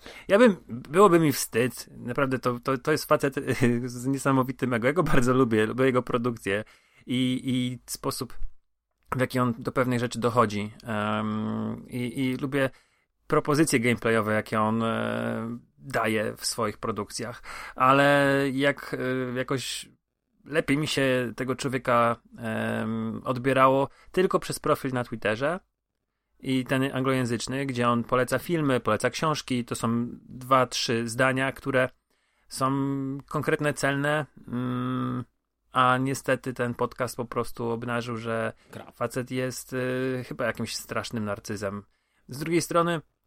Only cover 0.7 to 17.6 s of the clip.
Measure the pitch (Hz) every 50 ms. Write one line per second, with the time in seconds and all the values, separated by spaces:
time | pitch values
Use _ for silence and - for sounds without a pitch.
0.7 | 110 123 - - 143 180 208 202 170 170 160 147 135 - - - - 113 123 131
1.7 | - - - - - 117 117 120 120 - 139 131 131 120 - 127 123 120 - -
2.7 | 135 127 - 151 156 139 - - 156 147 - 139 - 147 135 135 123 - - 120
3.7 | 120 117 123 123 123 123 123 131 139 135 - 139 135 135 127 131 131 - 131 123
4.7 | 127 113 107 127 147 180 170 151 160 147 120 127 127 127 135 113 110 107 107 110
5.7 | 113 120 131 135 123 127 123 - 127 123 117 123 117 113 - 98 98 104 110 -
6.7 | - _ _ _ _ _ - - 127 123 127 127 127 131 - 131 127 127 123 123
7.7 | 123 120 _ - - - - 139 - - 131 - - - - - - - _ _
8.7 | _ _ _ _ _ _ _ - - 127 127 123 - 127 123 123 113 117 123 -
9.7 | - 139 127 127 123 117 123 123 - 120 110 120 110 123 113 104 104 104 104 107
10.7 | 113 - - 120 110 107 104 107 107 107 107 107 107 107 107 107 110 110 110 110
11.7 | 113 117 - - - 123 123 120 - 139 135 131 127 120 147 135 139 143 135 131
12.7 | - - _ _ _ _ _ _ _ _ _ - 156 151 147 151 147 143 160 151
13.7 | - 127 113 123 117 110 - 113 113 113 104 107 107 107 104 - - 135 107 110
14.7 | 110 113 113 113 110 113 113 113 113 117 117 117 113 113 113 113 120 120 - _
15.7 | _ _ 143 135 127 123 110 110 110 107 107 113 113 - - - - - 113 107
16.7 | 104 - - 110 107 101 104 - - - 117 110 120 - - - - -